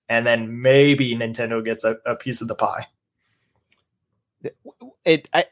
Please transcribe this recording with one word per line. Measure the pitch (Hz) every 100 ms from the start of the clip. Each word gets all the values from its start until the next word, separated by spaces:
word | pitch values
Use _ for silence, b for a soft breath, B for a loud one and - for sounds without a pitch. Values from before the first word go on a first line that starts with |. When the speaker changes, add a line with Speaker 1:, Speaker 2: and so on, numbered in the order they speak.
| -
Speaker 1:
and | 117 120
then | 117 110 120
maybe | 131 139 143 139 127
Nintendo | 117 113 113 117 113
gets | 113 113
a, | 110 113 120
a | 117
piece | 131 120
of | 117
the |
pie. | 107 101 90 - _ _ _ _ _ _ _ _ _ _ _ _ _ _ _ - _ - _ 247 _
Speaker 2:
It, | 175 160 -
I, | 160 -